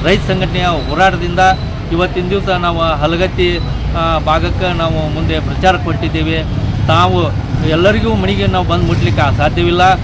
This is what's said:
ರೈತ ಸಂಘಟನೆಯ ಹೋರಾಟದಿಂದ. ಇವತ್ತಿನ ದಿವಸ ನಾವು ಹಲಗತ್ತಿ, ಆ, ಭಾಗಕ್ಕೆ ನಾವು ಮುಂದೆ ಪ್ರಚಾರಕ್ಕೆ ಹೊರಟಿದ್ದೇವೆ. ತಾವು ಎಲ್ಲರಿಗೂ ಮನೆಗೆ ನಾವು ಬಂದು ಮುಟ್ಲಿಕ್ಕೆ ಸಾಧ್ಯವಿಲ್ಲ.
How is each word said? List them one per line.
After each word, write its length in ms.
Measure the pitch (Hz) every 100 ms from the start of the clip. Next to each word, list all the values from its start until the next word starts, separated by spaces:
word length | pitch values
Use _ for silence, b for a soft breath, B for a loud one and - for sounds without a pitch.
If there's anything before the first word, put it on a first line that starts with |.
ರೈತ 160 | 151 202
ಸಂಘಟನೆಯ 440 | - 190 190 180
ಹೋರಾಟದಿಂದ. 760 | 180 165 139 151 190 180 175 175 185 185 - - -
ಇವತ್ತಿನ 380 | 170 180 185 180
ದಿವಸ 200 | 196 190
ನಾವು 320 | 180 175 170
ಹಲಗತ್ತಿ, 760 | 165 151 151 170 185 - 175 175 160 - - 165
ಆ, 220 | 165 160
ಭಾಗಕ್ಕೆ 580 | 151 160 170 - 180 170
ನಾವು 320 | 165 160 156
ಮುಂದೆ 300 | 151 160 160
ಪ್ರಚಾರಕ್ಕೆ 460 | 151 151 185 175 165
ಹೊರಟಿದ್ದೇವೆ. 580 | 156 160 160 156 160 156 - - - -
ತಾವು 440 | 160 180 180 160 139 - - -
ಎಲ್ಲರಿಗೂ 460 | 156 185 214 226 214
ಮನೆಗೆ 320 | 190 196 196
ನಾವು 180 | 185 170
ಬಂದು 200 | 170 170
ಮುಟ್ಲಿಕ್ಕೆ 520 | 170 180 165 147 135
ಸಾಧ್ಯವಿಲ್ಲ. 440 | 147 170 170 175 180 185